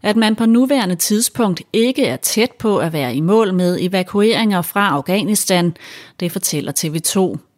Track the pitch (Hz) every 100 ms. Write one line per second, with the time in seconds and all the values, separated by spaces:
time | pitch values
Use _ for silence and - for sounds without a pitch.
0 | 214 214 220 214 226 226 262 277 190 175
1 | - 208 240 - 214 170 - - 240 262
2 | 208 127 - - 240 - 220 196 160 160
3 | 127 123 160 220 208 185 180 180 180 190
4 | 180 202 214 208 220 190 165 202 202 143
5 | 135 190 208 208 - 185 175 165 - -
6 | - _ 175 185 - 151 - 139 160 160
7 | - 196 185 160 _